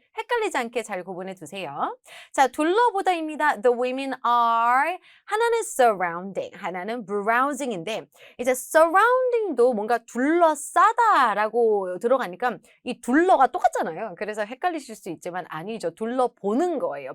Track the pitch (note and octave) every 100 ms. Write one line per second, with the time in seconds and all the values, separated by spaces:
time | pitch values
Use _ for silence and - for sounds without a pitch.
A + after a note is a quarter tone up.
0 | _ - A4 A#4+ G#4 C#4+ A#3 A#3+ G#3+ F#3+
1 | F3 F3 F#3+ F#3+ D3+ G3 D#3+ D3 C#4+ B4
2 | - - - - B3+ - D#4 G4+ A#4+ G4
3 | F#4+ E4+ D#4 D#4 D4+ G#3 B3 A#3 B3 C4
4 | C4+ B3+ A#3 A#3+ A#3 A3+ A#3 B3+ D#4 F4+
5 | _ _ - G#4+ A#4 A4+ G4 - A#3+ F#3+
6 | F3 E3+ F#3+ F3 A#2+ F3 F#3 F3+ G3 B3
7 | F3+ G#3 G3 A#3+ C#4 C4 C4+ F#3+ E3 G#3
8 | C#3+ _ - - B3 B3+ - D#4 E4 F#4
9 | A#4 B4+ B4+ A#4+ G4+ C4 B3 G#3+ A3 A#3
10 | - A#3 C#4 E4+ E4 D4+ - F4 G4+ A#4
11 | A4+ E4+ A#3+ G3+ G#3+ A#3 A3+ G#3 F#3 F3+
12 | A3+ B3+ G3 F#3 B3 F#3 _ _ B3+ B3
13 | - C#4+ F4+ D4+ C4 F4+ E5+ B4+ G3 D#3+
14 | A3 E3+ G#3 G#3+ G#3 B3+ F4+ E4 B3+ G#3+
15 | G3 D#3 F3+ F3+ D#3 D#3 F#3+ A3+ E3+ E3
16 | A3 C4 A#3+ _ G3 A#3+ F4+ D4+ C#3+ C#3+
17 | C3+